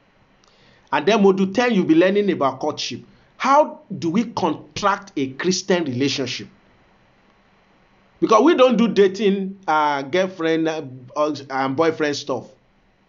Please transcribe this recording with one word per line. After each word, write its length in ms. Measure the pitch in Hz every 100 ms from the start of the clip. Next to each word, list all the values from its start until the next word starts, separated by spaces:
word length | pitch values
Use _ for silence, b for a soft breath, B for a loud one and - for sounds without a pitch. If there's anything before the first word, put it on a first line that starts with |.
| _ _ _ _ b b b b b
And 100 | 143 151
then 120 | 226
module 280 | 196 190 190
ten, 220 | 220 247
you'll 120 | 214 151
be 100 | 156
learning 340 | 185 202 202
about 300 | 143 139 131
courtship. 400 | 151 - - 117 - b b b
How 440 | 247 277 311 - - 151
do 120 | 165
we 160 | 175 233
contract 840 | - 175 - - - 202 196 - -
a 160 | 131
Christian 520 | 131 175 185 - 180 156
relationship? 600 | 120 139 127 123 - 101 _ _ _ _ _ _ _ _ _ _ _ _ _ _ _ _ -
Because 240 | 170 214
we 100 | 269
don't 220 | 320 254 208
do 100 | 220
dating, 720 | 185 196 190 208 196 190 196 -
uh, 360 | 156 151 143
girlfriend, 680 | 139 185 190 190 160 160 160
uh, 140 | 156 139 131 127 - 151 147 139
and 240 | 135 135 135
boyfriend 380 | 165 160 151
stuff. 320 | 139 - 123 - _ _ _ _ _